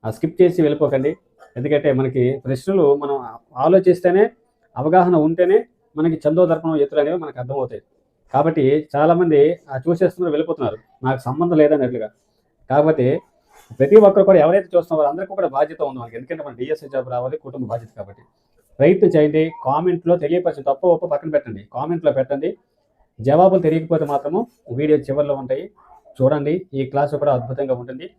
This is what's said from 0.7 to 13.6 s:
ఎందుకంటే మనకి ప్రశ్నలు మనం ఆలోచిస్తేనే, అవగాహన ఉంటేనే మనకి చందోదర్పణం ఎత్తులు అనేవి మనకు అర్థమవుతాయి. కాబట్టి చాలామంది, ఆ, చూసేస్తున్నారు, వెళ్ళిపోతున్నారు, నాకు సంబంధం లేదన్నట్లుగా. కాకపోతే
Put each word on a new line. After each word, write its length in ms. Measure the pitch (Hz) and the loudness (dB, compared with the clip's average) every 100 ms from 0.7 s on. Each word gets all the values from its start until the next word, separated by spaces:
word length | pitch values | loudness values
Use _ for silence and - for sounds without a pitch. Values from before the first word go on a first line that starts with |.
| 151 147 135 139 175 _ _ - 123 | 0 -2 0 -2 -6 _ _ -16 -10
ఎందుకంటే 360 | 131 147 147 | -2 0 0
మనకి 480 | 131 135 131 123 131 131 | 0 0 0 -2 -2 -6
ప్రశ్నలు 500 | 131 - 196 147 143 | -6 -2 2 2 2
మనం 340 | 143 139 120 113 _ 123 | -2 -6 -8 -18 _ -2
ఆలోచిస్తేనే, 760 | 147 190 185 180 180 185 220 _ _ _ _ - | 4 4 4 2 2 2 2 _ _ _ _ -6
అవగాహన 380 | 147 180 180 175 | 0 2 4 2
ఉంటేనే 500 | 151 165 180 208 240 _ _ 147 | 2 0 2 2 0 _ _ -2
మనకి 240 | 165 160 147 | -2 0 0
చందోదర్పణం 460 | 165 175 160 165 156 | 2 2 0 -2 -2
ఎత్తులు 260 | 143 151 | 0 0
అనేవి 160 | 147 175 | -2 -4
మనకు 220 | 156 131 | -8 -12
అర్థమవుతాయి. 420 | 123 135 123 104 _ _ _ _ _ | -8 -6 -6 -10 _ _ _ _ _
కాబట్టి 540 | 135 160 160 131 151 151 143 | 0 0 2 2 0 -2 0
చాలామంది, 580 | 156 175 175 147 147 | 2 2 4 4 4
ఆ, 260 | 170 _ 135 143 | 0 _ -8 -4
చూసేస్తున్నారు, 420 | 170 180 175 175 | 0 -2 -2 -4
వెళ్ళిపోతున్నారు, 460 | 147 160 156 123 107 _ _ | -4 -4 -4 -6 -8 _ _
నాకు 180 | 127 131 | -6 -4
సంబంధం 360 | 131 143 170 160 | -6 -4 0 4
లేదన్నట్లుగా. 520 | 147 151 127 123 107 _ _ _ _ _ _ | 4 4 0 -4 -10 _ _ _ _ _ _
కాకపోతే 500 | 135 156 156 123 156 _ _ _ _ | 0 2 2 0 -2 _ _ _ _